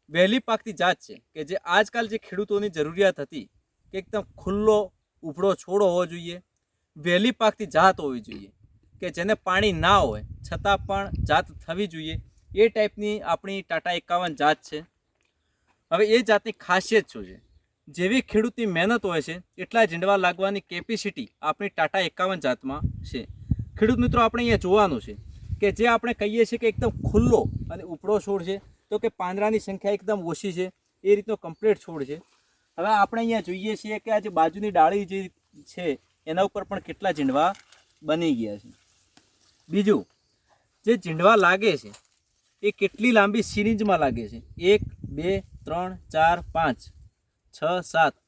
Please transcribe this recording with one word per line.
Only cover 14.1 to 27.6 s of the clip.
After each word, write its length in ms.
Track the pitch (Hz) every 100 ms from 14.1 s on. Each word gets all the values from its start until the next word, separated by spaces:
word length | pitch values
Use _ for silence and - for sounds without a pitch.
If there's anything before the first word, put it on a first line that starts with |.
| 175 180
જાત 280 | 139 147 151
છે. 220 | - 151 170 _ _ _ _ _ _ _ _ _ -
હવે 140 | 170 214
એ 160 | 233
જાતની 300 | 220 208 220
ખાસિયત 560 | - - 185 - 220 -
શું 180 | 110 92
છે? 140 | 92 _ _ _ _ -
જેવી 320 | 147 185 254
ખેડૂતની 460 | - 208 226 240 214
મહેનત 380 | 165 196 233
હોય 180 | 196 165
છે 200 | 165 180 - -
એટલા 260 | 180 226
જીંડવા 320 | 180 170 190 196
લાગવાની 440 | 180 175 196 196
કેપેસિટી 680 | - 175 202 220 202 147 107 _
આપણી 260 | 151 - 202
ટાટા 300 | - 156 190
એકાવન 420 | 185 - 185 175
જાતમાં 400 | 135 120 135 147
છે. 460 | - - - 131 - - - - - -
ખેડૂત 200 | 220 240
મિત્રો, 240 | 247 240
આપણે 200 | 226 233
અહીંયા 140 | 240 208
જોવાનું 460 | 180 208 190 123
છે 140 | - - - - - -
કે 120 | 202
જે 140 | 190 233
આપણે 260 | 233 240
કહીએ 320 | - 208 226
છીએ 140 | 220 233
કે 100 | 226
એકદમ 220 | - 233
ખુલ્લો 560 | - - 214 247 226 - -